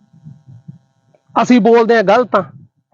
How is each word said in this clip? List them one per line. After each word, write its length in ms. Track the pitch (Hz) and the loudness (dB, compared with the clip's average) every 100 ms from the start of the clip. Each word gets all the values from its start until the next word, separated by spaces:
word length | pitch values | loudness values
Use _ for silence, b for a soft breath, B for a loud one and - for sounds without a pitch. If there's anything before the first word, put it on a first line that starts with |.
| _ _ 151 - 131 120 - - _ _ _ _ _ | _ _ -20 -20 _ -20 -20 -20 _ _ _ _ _
ਅਸੀਂ 260 | - 233 247 | -6 0 2
ਬੋਲਦੇ 380 | 214 233 226 233 | 2 2 2 0
ਆ 40 | |
ਗਲਤ 340 | 190 226 240 208 | 0 -2 -2 -6
ਆ, 60 | 175 - _ _ _ | -6 -16 _ _ _